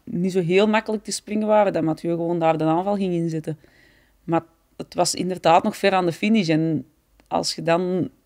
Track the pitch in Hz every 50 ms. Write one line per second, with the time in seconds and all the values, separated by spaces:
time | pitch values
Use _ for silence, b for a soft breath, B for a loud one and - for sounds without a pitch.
0 | _ - - 170 180 190 180 190 175 160 180 190 208 214 214 220 214 - 214 208
1 | - - 190 - - - 214 214 214 214 214 214 208 196 170 170 156 160 156 156
2 | - 170 170 165 170 170 175 170 165 160 160 156 160 160 160 170 185 202 208 196
3 | 196 185 175 170 165 170 160 160 151 - 156 b b b b b b b b b
4 | b b b _ _ - 165 165 165 - _ _ _ _ _ - - - - -
5 | 180 175 - - 175 180 185 175 - 160 165 180 - 220 - - - 196 190 185
6 | 185 170 156 - - 214 226 226 185 160 160 156 160 160 160 143 131 - _ _
7 | _ _ _ _ _ - 165 170 170 - - - 156 160 165 170 185 180 185 185
8 | 151 - - _ _